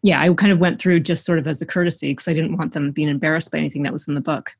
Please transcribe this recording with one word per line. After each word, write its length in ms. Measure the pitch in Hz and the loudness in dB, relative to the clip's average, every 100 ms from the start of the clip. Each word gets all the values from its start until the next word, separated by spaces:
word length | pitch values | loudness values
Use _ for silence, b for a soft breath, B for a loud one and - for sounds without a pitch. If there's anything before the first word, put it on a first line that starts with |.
yeah, 180 | 202 147 | 2 4
I 120 | 165 | 4
kind 180 | 180 202 | 4 4
of 80 | 185 | 4
went 200 | 175 160 | 4 2
through 200 | 185 175 | 2 2
just 240 | 156 170 | 2 -2
sort 140 | - 165 | 0 0
of 80 | 143 | 0
as 140 | 156 | -4
a 40 | - | -4
courtesy 480 | - 175 - 143 | -2 -2 -2 -4
'cause 140 | 139 - | -4 -2
I 40 | |
didn't 220 | 160 160 175 | -2 -2 -2
want 160 | 156 | -4
them 160 | 156 143 | -4 -4
being 160 | 143 151 | -2 -2
embarrassed 420 | 143 156 160 160 | 0 0 0 -2
by 80 | 160 | -4
anything 240 | 156 - | -4 -4
that 80 | 143 | -4
was 140 | - - | -4 -4
in 60 | |
the 60 | 143 | -4
book. 320 | 131 151 - - | -2 -4 -6 -16